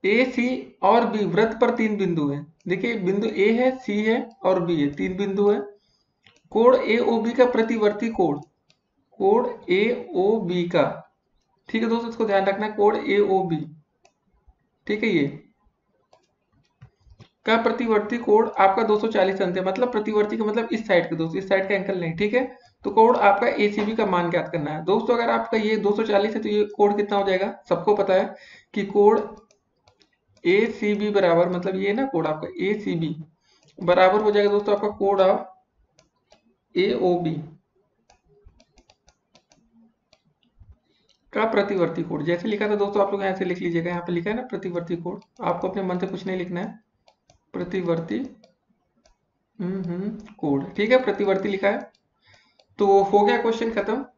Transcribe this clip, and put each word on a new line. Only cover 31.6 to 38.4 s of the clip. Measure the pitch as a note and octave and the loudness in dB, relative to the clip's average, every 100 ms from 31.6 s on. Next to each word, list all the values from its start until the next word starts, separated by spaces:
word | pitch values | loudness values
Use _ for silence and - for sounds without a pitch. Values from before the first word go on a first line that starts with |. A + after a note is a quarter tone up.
| F#3 F#3+ | -4 -2
ये | G3 | -2
ना | A3 C4+ | -2 -2
कोण | E3+ D#3 | -2 -2
आपका | D#3 - - F#3 | -4 -8 -4 -4
एसीबी | G#3+ G3 E3+ D#3+ D3 D#3+ _ _ _ _ - | -2 -4 -4 -4 -6 -14 _ _ _ _ -8
बराबर | F3 F3+ F#3 G#3 | 0 4 4 4
हो | G#3+ | 2
जाएगा | G#3 G3+ | 2 2
दोस्तों | G#3 G#3 G3+ | 0 0 -2
आपका | G#3 | -2
कोण | - G3 G3 | -2 -2 2
ऑफ | F#3+ - - - _ _ _ _ _ _ _ _ _ _ _ - | 2 2 -4 -20 _ _ _ _ _ _ _ _ _ _ _ -2
एओबी | G3+ A3+ F#3 E3+ E3 C#3+ - - _ _ _ _ _ _ _ G4+ | 0 0 0 0 -2 -6 -10 -20 _ _ _ _ _ _ _ _